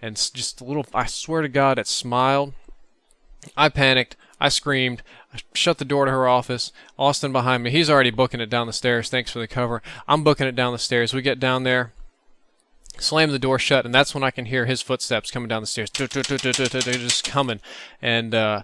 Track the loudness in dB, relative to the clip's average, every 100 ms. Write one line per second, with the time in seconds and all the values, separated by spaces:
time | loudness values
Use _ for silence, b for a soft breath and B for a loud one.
0 | -12 -6 -6 -6 -10 -10 -6 -6 -4 -4
1 | -4 -4 -4 -2 -2 2 2 2 -2 -4
2 | -2 2 2 2 0 -6 -18 -20 -20 _
3 | _ _ _ -20 -18 2 2 4 4 4
4 | 2 -6 b b 0 0 0 0 0 -4
5 | -12 B B -18 -12 -2 0 0 0 0
6 | 2 2 4 2 2 -6 -6 B B _
7 | 0 2 0 0 2 2 2 2 4 6
8 | 4 4 0 0 -2 -2 -2 -2 0 0
9 | 0 -4 -4 -6 -8 -4 -4 -4 B B
10 | B 2 4 4 2 0 -2 -2 -2 0
11 | 0 0 -2 0 0 0 2 0 0 -8
12 | -18 _ _ -20 _ _ _ _ -20 -6
13 | -2 2 2 2 0 0 4 2 4 4
14 | 4 2 -2 -2 -4 -2 0 -2 -2 -4
15 | -2 -4 -4 -8 -4 -4 -4 -6 -6 -4
16 | -4 -4 -4 -2 -2 0 -2 -2 -2 -2
17 | 0 -2 -2 -2 -2 -4 B B B B
18 | -2 -2 0 0 0 0